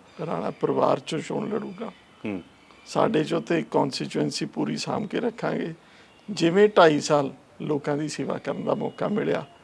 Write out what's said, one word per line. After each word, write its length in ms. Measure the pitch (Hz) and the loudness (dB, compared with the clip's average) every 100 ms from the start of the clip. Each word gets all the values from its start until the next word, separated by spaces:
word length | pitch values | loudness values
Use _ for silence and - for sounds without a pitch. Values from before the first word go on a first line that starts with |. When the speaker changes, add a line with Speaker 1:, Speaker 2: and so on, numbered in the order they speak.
| - - 156 | -14 -10 -6
Speaker 1:
ਰਾਣਾ 240 | 175 - | -4 -4
ਪਰਿਵਾਰ 500 | 165 151 135 135 139 | -4 -2 2 2 2
ਚੋਂ 180 | - 160 | -2 -6
ਚੋਣ 300 | - 151 147 | -4 -6 -4
ਲੜੂਗਾ। 440 | 214 208 180 226 - _ - | -6 -6 -10 -12 -14 _ -12
Speaker 2:
ਹੂੰ। 180 | 110 95 - - - - - | -8 -8 -10 -20 -20 -20 -6
Speaker 1:
ਸਾਡੇ 380 | 160 - 160 | 2 4 2
ਚੋਂ 160 | 151 165 | 0 -2
ਤੇ 240 | 156 170 - | 0 -2 0
ਕੰਸਟੀਚੁਐਂਸੀ 720 | 156 143 - 139 156 147 143 | 0 0 -2 -6 -2 -2 -2
ਪੂਰੀ 320 | 160 156 156 - | -6 -4 -4 -4
ਸਾਂਭ 300 | - - - | -4 -4 -2
ਕੇ 140 | - | -2
ਰੱਖਾਂਗੇ। 540 | 240 226 151 170 170 160 - - - - - | -4 -4 -4 -4 -6 -8 -18 -20 -20 -20 -12
ਜਿਵੇਂ 380 | 190 170 180 208 | 0 2 6 6
ਢਾਈ 320 | 208 170 147 | 8 8 8
ਸਾਲ 320 | - 151 135 - - - | 2 2 2 -6 -20 -12
ਲੋਕਾਂ 340 | 156 147 147 143 | -4 -2 -2 -4
ਦੀ 120 | 151 | -4
ਸੇਵਾ 300 | - 139 - | -6 -6 -6
ਕਰਨ 260 | - - | -6 -6
ਦਾ 100 | - | -2
ਮੌਕਾ 340 | - - - - | -2 -4 -4 -2
ਮਿਲਿਆ, 380 | 208 - - 147 - | -2 0 -2 -4 -10